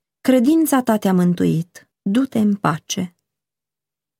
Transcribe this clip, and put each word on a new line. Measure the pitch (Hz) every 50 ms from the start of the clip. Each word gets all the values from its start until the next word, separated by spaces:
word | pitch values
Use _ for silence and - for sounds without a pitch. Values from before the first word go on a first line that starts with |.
| _ _ _ _
credința | - - 254 254 226 277 320 330 320 294 285 254
ta | 247 - 220
te-a | 208 - 196
mântuit, | 185 180 180 180 175 175 180 170 160 160 165 _ - - - _ _ _
du-te | - 202 196 247 269 - - 226
în | 214 208 202
pace.” | 202 - 151 160 156 _ - - 190 185 175 _ _ _ _ _ _ _ _ _ _ _ _ _ _ _ _ _ _ _ _ _